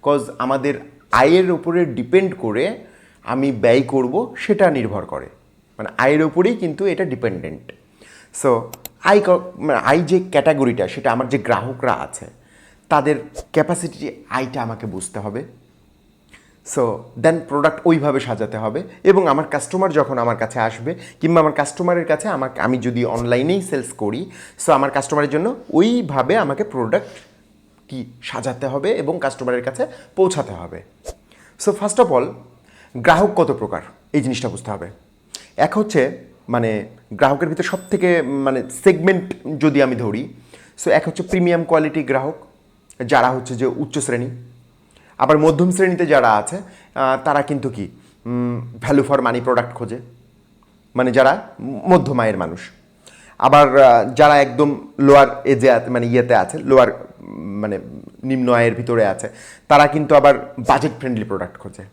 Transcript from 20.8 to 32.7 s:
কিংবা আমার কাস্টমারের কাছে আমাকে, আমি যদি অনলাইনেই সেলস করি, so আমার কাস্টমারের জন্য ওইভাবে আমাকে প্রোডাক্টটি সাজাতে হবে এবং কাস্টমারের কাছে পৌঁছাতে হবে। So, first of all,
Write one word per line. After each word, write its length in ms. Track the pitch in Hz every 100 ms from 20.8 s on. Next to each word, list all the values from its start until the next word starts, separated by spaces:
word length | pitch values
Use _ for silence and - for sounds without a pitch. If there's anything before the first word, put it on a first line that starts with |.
| 117 180 - -
কিংবা 200 | 160 170
আমার 120 | 156
কাস্টমারের 520 | 151 143 - 180 175
কাছে 240 | 165 151 220
আমাকে, 320 | 160 131 -
আমি 180 | 92 127
যদি 260 | 113 120
অনলাইনেই 580 | 120 117 120 123 143 196
সেলস 300 | 185 143 120
করি, 380 | - 104 113 185 - - _ -
so 60 |
আমার 180 | 143 139
কাস্টমারের 400 | 139 131 151 147
জন্য 260 | 151 190 254 -
ওইভাবে 680 | 151 208 240 180 139 127 208
আমাকে 280 | 160 139
প্রোডাক্টটি 1500 | - 131 113 113 - - - _ _ _ _ _ _ 131 120 -
সাজাতে 440 | - 113 117 120 139
হবে 240 | 139 165
এবং 260 | 226 139 170
কাস্টমারের 420 | 143 135 127 123
কাছে 240 | 123 131 175 - - -
পৌঁছাতে 360 | 190 180 139
হবে। 300 | 92 87 87 - _ - - _ _ _ _
So, 120 | -
first 260 | 202 202 202
of 20 | 214
all, 200 | 131 135 - - _ _